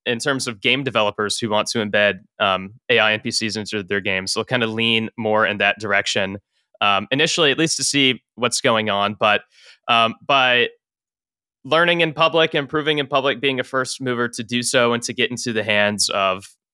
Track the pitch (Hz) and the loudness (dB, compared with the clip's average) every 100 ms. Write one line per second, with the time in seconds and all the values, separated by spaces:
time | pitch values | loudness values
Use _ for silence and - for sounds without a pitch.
0 | - 117 147 135 123 104 123 131 131 113 | -6 -4 -2 -2 -4 -2 0 0 0 0
1 | 104 - 104 - 110 104 101 120 104 104 | 0 0 -4 -4 -2 0 0 -2 -2 2
2 | 104 98 - - 104 95 95 113 - 117 | 2 0 -8 -2 0 0 -4 -10 0 2
3 | 107 107 117 - 113 104 104 107 92 101 | 4 0 -2 -4 -4 -4 -6 -6 -4 -4
4 | 98 95 95 - 110 127 113 110 117 113 | -2 -4 -4 -4 -2 -2 -2 -2 0 0
5 | 113 - 107 107 101 101 101 101 104 101 | -2 -4 -2 0 0 0 0 0 -2 -2
6 | 104 104 95 98 - _ _ - 104 98 | 0 -2 -4 -6 -14 _ _ -2 2 2
7 | 104 135 - - 151 131 160 - 135 143 | 0 0 0 2 2 2 0 0 -2 2
8 | 135 113 _ - 120 - 131 113 107 101 | 2 0 _ -4 -4 0 2 2 0 0
9 | 101 104 107 104 - _ - - - 117 | -2 0 2 2 -2 _ -20 -10 0 2
10 | 113 113 - 139 127 123 113 - _ _ | 2 0 0 2 4 2 0 -4 _ _
11 | _ _ _ _ _ _ 135 156 175 170 | _ _ _ _ _ _ 0 2 4 2
12 | 160 147 165 160 165 165 139 156 147 151 | 0 2 2 2 0 0 -4 -2 -2 -2
13 | 139 139 135 123 135 131 123 131 127 - | -2 0 0 0 -2 -2 -2 -4 -4 -4
14 | 131 120 120 120 113 123 120 131 120 120 | -4 -2 -2 -4 -6 -4 0 2 2 2
15 | 120 117 120 120 123 110 107 104 104 104 | -4 -2 -2 -2 -6 -4 0 2 2 0
16 | - 101 98 92 - _ _ | -2 0 0 -2 -8 _ _